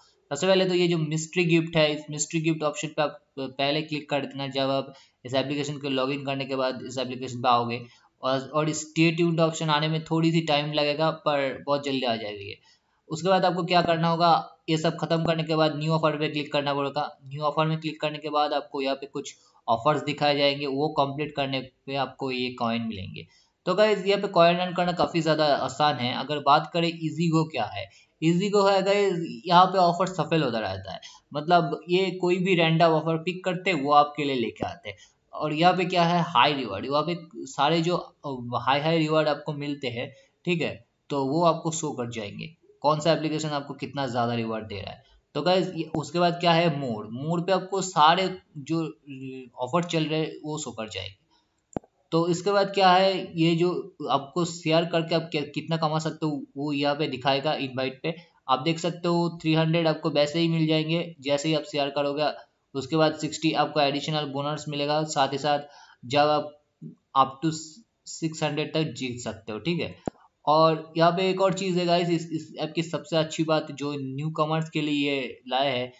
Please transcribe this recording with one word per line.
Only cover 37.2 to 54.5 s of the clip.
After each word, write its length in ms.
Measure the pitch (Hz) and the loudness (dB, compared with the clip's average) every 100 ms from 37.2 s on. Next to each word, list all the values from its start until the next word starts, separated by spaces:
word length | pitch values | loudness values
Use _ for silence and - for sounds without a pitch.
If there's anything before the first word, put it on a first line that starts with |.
| - - | -8 -16
सारे 460 | - - 143 170 | -10 0 2 2
जो, 140 | 165 175 | 0 -2
अ, 640 | - _ 147 131 120 120 | -4 _ -10 -10 -6 -4
हाई, 180 | 120 143 | 0 0
हाई 180 | 156 165 | 2 2
रिवॉर्ड 300 | 156 156 151 | 2 2 2
आपको 260 | 143 - | 0 -4
मिलते 340 | 147 143 139 127 | -6 -6 -6 -6
हैं, 260 | 117 139 - _ _ - | -6 -8 -12 _ _ -4
ठीक 160 | 175 | -2
है, 240 | 127 95 _ _ - | -2 -6 _ _ -8
तो 160 | 143 135 | -2 0
वो 180 | 156 | 2
आपको 280 | 170 160 160 | 4 2 -2
शो 200 | 156 151 | -4 -6
कर 200 | 120 120 | -6 -6
जाएंगे, 440 | 110 104 104 110 - _ _ | -6 -10 -10 -14 -16 _ _
कौन 180 | 143 151 | 0 2
सा 120 | 170 | 2
एप्लीकेशन 380 | 151 156 156 156 | 2 0 -4 -4
आपको 240 | 147 139 | -6 -8
कितना 340 | 131 135 143 135 | -10 -8 -6 -4
ज़्यादा 260 | 120 117 | 0 0
रिवॉर्ड 340 | 120 113 110 98 | 0 -4 -6 -8
दे 140 | 101 | -10
रहा 100 | - | -12
है। 120 | - _ _ _ | -14 _ _ _
तो 80 | - | -4
गाइस, 320 | 156 185 165 160 | 2 2 0 -4
ये, 80 | 156 156 | -6 -6
उसके 240 | 139 175 | -4 0
बाद 140 | 175 | 0
क्या 180 | 170 170 | 2 2
है, 280 | 165 170 143 | 4 4 0
मोर, 300 | 135 110 104 | -2 -6 -6
मोर 300 | 120 147 170 | -6 -4 -2
पे 100 | 175 | 0
आपको 300 | 185 185 196 | 0 0 -4
सारे 560 | 170 160 151 180 190 185 - 151 | -2 4 6 6 2 -4 -14 -14
जो, 280 | 131 165 156 | -4 -4 -4
अ, 540 | - 143 135 131 131 123 - | -8 -16 -12 -12 -12 -14 -8
ऑफर 260 | 123 170 | -2 0
चल 200 | 170 160 | 0 0
रहे 160 | 151 156 | 0 -2
हैं, 120 | 151 - | -2 -6
वो 140 | 151 151 | -10 -8
शो 140 | 127 | -8
कर 180 | 113 107 | -8 -10
जाएंगे। 380 | 98 95 95 _ _ _ _ _ - - _ - | -10 -12 -14 _ _ _ _ _ -10 -10 _ -4
तो 160 | 165 170 | 0 2
इसके 240 | 175 202 | 0 2
बाद 200 | 202 196 196 | 2 2 4
क्या 160 | 190 | 6
है, 480 | 180 190 185 - 170 | 8 6 2 -2 2
ये 160 | 160 170 | 4 4
जो 400 | 175 160 - - 143 | 2 0 -6 -8 0
आपको 360 | 135 135 - | 0 0 -2
शेयर 400 | 165 | -2